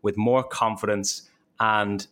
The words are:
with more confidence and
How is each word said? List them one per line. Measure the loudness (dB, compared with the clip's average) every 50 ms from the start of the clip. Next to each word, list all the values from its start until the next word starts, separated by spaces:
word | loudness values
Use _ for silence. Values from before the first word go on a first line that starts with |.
with | -2 -2 0
more | 2 2 4 4 2 2
confidence | 0 -2 0 0 0 0 -2 -2 -2 -2 -2 -2 -4 -6 -8 -12 _ _ _ _ _ _ _
and | 0 2 2 2 0 0 -2 -4 -6 _